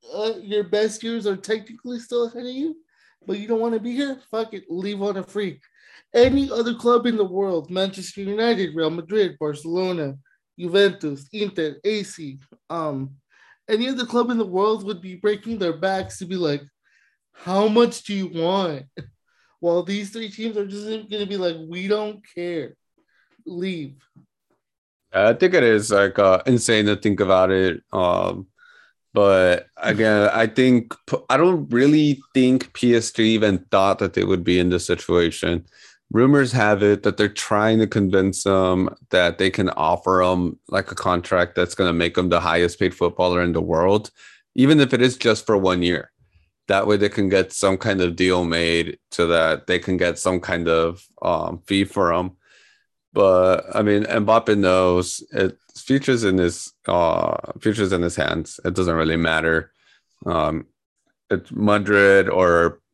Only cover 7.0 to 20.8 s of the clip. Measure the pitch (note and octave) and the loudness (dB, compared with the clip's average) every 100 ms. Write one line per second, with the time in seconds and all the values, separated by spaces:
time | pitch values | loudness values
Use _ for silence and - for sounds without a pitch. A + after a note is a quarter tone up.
7 | A#3+ A3+ G3 F3+ G3 F3 D3 F#3 G3 F#3+ | 2 -2 -2 -2 -2 -4 -4 -4 -4 -6
8 | F#3 - G3 G#3 A#3 A3+ F3+ D#3 D#3 E3+ | -16 -12 -8 -2 0 0 -2 -2 -4 -4
9 | D#3+ G#3+ F#3+ C#3+ D3+ C#3+ D#3+ F3 F#3 F3+ | -6 -2 -2 -2 -8 -8 -6 -4 -4 -4
10 | C#3+ C3+ _ _ _ _ F3 F3+ G3+ F#3 | -6 -8 _ _ _ _ -2 2 2 2
11 | D#3 C#3 C#3 G#3+ G#3 F#3+ D#3 C#3 G3+ G#3+ | -8 -8 -12 -8 -6 -4 -6 -4 -4 -4
12 | G3 - D3+ C3+ _ _ _ E3 D#3+ C#3 | -6 -14 -16 -16 _ _ _ -8 -6 -6
13 | C3+ C#3 _ _ _ _ - A3 B3+ B3+ | -10 -14 _ _ _ _ -4 0 0 -2
14 | B3 A#3+ A#3+ A#3+ G3+ F3+ G#3 A3 F#3+ G3 | -2 0 0 0 -2 0 0 0 -4 -10
15 | F#3 F3+ G#3 G#3 A3+ A3+ F3+ D#3 F#3+ F#3+ | -12 -4 -2 -2 -6 -4 -4 -2 -2 -4
16 | F#3+ - F3 F#3 E3 C#3+ C#3+ _ _ _ | -6 -12 -10 -4 -2 -4 -8 _ _ _
17 | _ _ _ _ - F#3+ G#3+ A3 A#3 A#3 | _ _ _ _ -4 0 2 4 2 0
18 | - G3+ F#3 E3 E3 G3 F#3 D3 C3+ - | -8 -8 -6 -4 -2 -2 -2 -6 -14 -20
19 | - _ _ _ _ _ E3+ E3+ F3 G3+ | -20 _ _ _ _ _ -2 -2 -2 -8
20 | G3+ A3 A3 G3+ A3+ G#3 G3+ G3+ | -8 -12 -14 -8 -8 -6 -8 -10